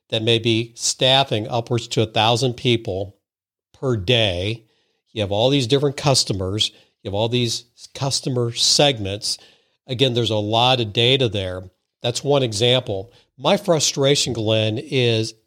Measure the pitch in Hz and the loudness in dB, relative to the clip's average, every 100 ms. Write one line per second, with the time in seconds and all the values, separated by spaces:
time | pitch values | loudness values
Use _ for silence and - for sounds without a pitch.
0 | _ 113 110 117 113 110 120 - - - | _ -2 2 2 4 0 0 -6 -6 0
1 | 131 135 135 110 107 120 120 120 - - | 2 4 2 -2 -2 -4 -2 -4 -2 -2
2 | 110 113 110 117 131 120 127 113 110 92 | 0 2 2 2 0 -2 0 0 -2 -6
3 | 98 - _ _ _ _ _ _ 135 113 | -8 -12 _ _ _ _ _ _ -4 -2
4 | 92 120 107 87 101 117 _ _ _ _ | 2 2 2 0 -4 -6 _ _ _ _
5 | _ 110 98 101 123 143 117 139 143 - | _ -6 -2 2 2 2 2 2 0 0
6 | 151 127 - 95 92 107 - - _ _ | 0 2 0 -4 -4 -2 -4 -4 _ _
7 | 104 101 113 123 120 - - _ - - | -6 -2 0 0 0 -4 -10 _ -20 -8
8 | 135 - 151 123 117 117 - - 147 120 | -4 -4 -2 -2 -2 0 2 4 2 0
9 | 98 104 - - - _ _ _ - 117 | -6 -6 -8 -8 -12 _ _ _ -10 0
10 | 135 120 107 107 104 113 123 127 107 117 | 0 2 0 0 0 2 2 2 0 0
11 | 120 131 120 101 92 92 92 _ _ _ | 2 2 0 -2 -6 -8 -12 _ _ _
12 | 120 120 139 143 127 101 120 127 120 98 | -6 -4 0 0 0 0 2 2 0 -8
13 | 95 _ _ _ 147 196 - 160 - - | -10 _ _ _ 0 0 2 0 0 0
14 | 139 143 143 113 107 110 110 110 - 135 | 2 2 0 -2 0 2 0 -2 -2 0
15 | 120 110 113 - | 2 0 -2 -8